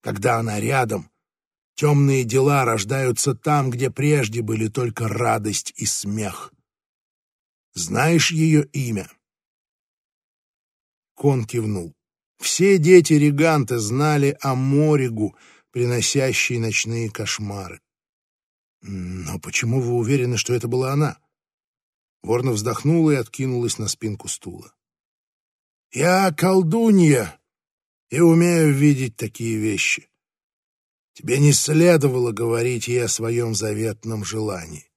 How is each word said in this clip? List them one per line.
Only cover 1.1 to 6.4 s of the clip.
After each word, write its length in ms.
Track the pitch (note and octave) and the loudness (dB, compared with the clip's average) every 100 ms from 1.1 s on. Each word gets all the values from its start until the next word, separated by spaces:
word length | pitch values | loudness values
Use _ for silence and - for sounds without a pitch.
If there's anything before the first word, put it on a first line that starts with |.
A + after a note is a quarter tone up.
| _ _ _ _ _ _ | _ _ _ _ _ _
темные 500 | - D3 C#3+ C#3 C3+ | -2 2 4 4 2
дела 400 | A#2+ C3 C3+ C#3+ | 0 2 2 2
рождаются 720 | A#2 A2 G2 C3+ C3 A#2 C#3+ | 2 -2 -2 -2 -2 -2 -2
там, 360 | A#2+ - D3 C3 | -2 -2 0 0
где 200 | A#2+ C3 | -2 -4
прежде 520 | - D3 D3+ A2 A#2 | -2 0 0 0 -4
были 260 | A2 A2 A2 | -4 -4 -4
только 400 | A2 B2 A2 A2+ | -2 -6 -4 -6
радость 640 | G#2+ A#2 A2+ G#2+ G2+ - - | -2 -2 0 -2 -6 -8 -8
и 100 | G#2+ | -6
смех. 680 | - G2+ G#2+ G#2 - | -6 -6 -6 -6 -10